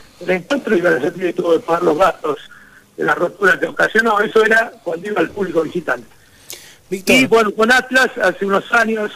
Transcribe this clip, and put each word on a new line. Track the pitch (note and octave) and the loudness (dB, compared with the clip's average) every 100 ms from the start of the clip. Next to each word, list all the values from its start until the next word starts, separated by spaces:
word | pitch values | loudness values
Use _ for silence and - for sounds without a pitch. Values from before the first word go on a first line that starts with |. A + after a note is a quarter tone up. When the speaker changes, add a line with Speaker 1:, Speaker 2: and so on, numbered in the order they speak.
| - _ | -20 _
Speaker 1:
el | F3 | -4
encuentro, | F#3 - C#4+ - G3 | -4 -2 -4 0 0
y | |
Berazategui | F3 E3 D#3+ F3+ F3+ | 2 0 -2 -4 -4
tuvo | E3 E3+ | -2 0
que | D#3+ | 0
pagar | - E3+ | 0 0
los | F3 D3+ | 0 2
gastos | F#3+ - D#3 C#3 - - - - _ - | 2 0 -6 -8 -10 -20 -20 -20 _ -6
de | |
la | D#3 | -4
rotura | - E3+ - G3 - | -2 -2 0 0 0
que | - | -2
ocasionó. | - E3 G#3+ A3+ G#3 | -2 0 2 0 0
Eso | G#3+ A3 | 2 2
era | A3 A3 A#3 - | 4 2 0 -8
cuando | F3 E3 G3+ | -8 -8 -6
iba | G#3+ | -4
el | D#3+ | -4
público | G3+ F3+ D#3+ | -4 -4 -2
visitante. | D#3+ F3 D3+ B2 A#2 _ _ _ - - - - _ | -2 -6 -6 -8 -8 _ _ _ -20 -20 -20 -20 _
Speaker 2:
Víctor. | F#3+ G#3 B3+ | -6 2 4
Speaker 1:
Y | C4 | 4
bueno, | A#3 G#3+ | 2 2
con | - A3 | 2 2
Atlas, | B3+ B3+ C4 B3 - | 2 2 0 0 0
hace | F#3+ F3+ G3 | -2 -2 -2
unos | G3 - | -2 0
años, | A#3+ A3 A3 G#3 | 0 0 -2 -6